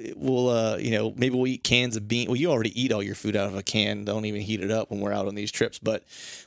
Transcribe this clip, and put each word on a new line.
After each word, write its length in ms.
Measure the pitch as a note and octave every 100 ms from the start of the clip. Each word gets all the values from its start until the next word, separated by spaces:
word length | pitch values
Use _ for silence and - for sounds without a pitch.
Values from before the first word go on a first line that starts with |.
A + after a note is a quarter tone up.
| A2+
we'll, 340 | - C3 B2+ B2
uh, 280 | A#2 A2 G#2
you 160 | A#2
know, 200 | A2 A2 -
maybe 180 | C3
we'll 140 | B2+ B2+
eat 160 | B2
cans 320 | - B2 B2 A2
of 100 | G#2
beans. 220 | A#2+ A#2
Well, 80 | B2
you 160 | E3+
already 280 | C3 A2 -
eat 120 | B2
all 100 | G#2+
your 140 | G2+ -
food 180 | G#2+
out 140 | G2+ G2
of 80 | F#2+
a 80 |
can. 400 | G2 G#2+ G#2 G#2
Don't 220 | G2+ G#2+ G#2+
even 160 | G#2
heat 180 | G2 A2
it 100 | G2
up 220 | A2 -
when 80 | G2+
we're 120 | G2+
out 140 | G2+ G2
on 80 |
these 160 | G#2 G#2+
trips. 300 | - A#2 -
But 240 | A2 G#2+ - - - -